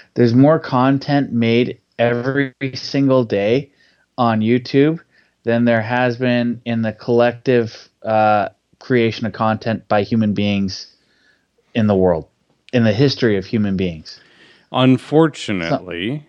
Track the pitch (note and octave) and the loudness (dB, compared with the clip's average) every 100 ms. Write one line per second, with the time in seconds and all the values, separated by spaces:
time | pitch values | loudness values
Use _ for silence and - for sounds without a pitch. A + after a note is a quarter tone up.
0 | - - A#2+ A#2+ C#3 D#3+ - C3 C3 C#3 | -8 0 2 6 4 4 0 0 2 0
1 | C3+ C#3+ C#3 A#2 A#2 A#2 B2 - _ - | 0 -2 -2 -2 0 2 0 -4 _ -2
2 | A#2 A#2+ B2 C3+ C#3 B2+ C3+ C3+ - C#3+ | -2 0 -4 -4 -4 -6 -10 -10 -6 -2
3 | C#3 C3 A2+ G#2+ G2+ B2 C#3+ _ _ _ | 2 2 0 -2 0 0 -2 _ _ _
4 | _ - A#2+ A2 G#2+ B2 B2 C#3 D3 E3 | _ -4 0 0 0 0 0 2 2 0
5 | _ _ _ _ A2+ A#2 A#2+ A#2 A2 B2 | _ _ _ _ -2 0 2 0 0 -2
6 | B2+ A#2 B2 A#2+ A#2+ A#2+ A#2+ A#2 A2 G#2+ | -2 -2 -2 -2 -2 -6 -6 -4 -4 -6
7 | - A#2+ A#2+ A#2+ - B2 A2+ - - _ | -2 2 2 0 0 0 0 -6 -20 _
8 | G#2+ A2 G#2+ G#2+ G2 - _ _ - B2+ | -2 2 2 2 0 -8 _ _ -2 0
9 | A#2 A2 A2+ - A2 G#2+ - G#2+ - G#2+ | 0 -2 -6 -4 -2 -2 -4 -6 -2 -2
10 | G2+ A2+ G#2+ G2+ G#2 G2+ G2 - - _ | 0 0 0 0 -2 -2 -4 -6 -16 _
11 | _ _ _ _ _ _ _ A#2+ G#2+ G2 | _ _ _ _ _ _ _ -2 2 2
12 | F#2 E2 D#2 _ _ _ _ B2+ A2+ G#2 | 2 0 -4 _ _ _ _ 0 2 2
13 | C#3+ C3+ A#2+ G2 F#2+ A#2 G#2 F#2+ F#2 D#2+ | 0 2 0 0 -2 -2 -2 -2 -4 -6
14 | D2+ - _ _ - _ _ B2+ B2+ B2+ | -14 -20 _ _ -20 _ _ 0 2 2
15 | - D3 D#3+ - - G2 E2 - F2+ E2+ | 2 2 2 0 -6 -4 -2 -4 -6 -8
16 | G2 D3 | -6 -6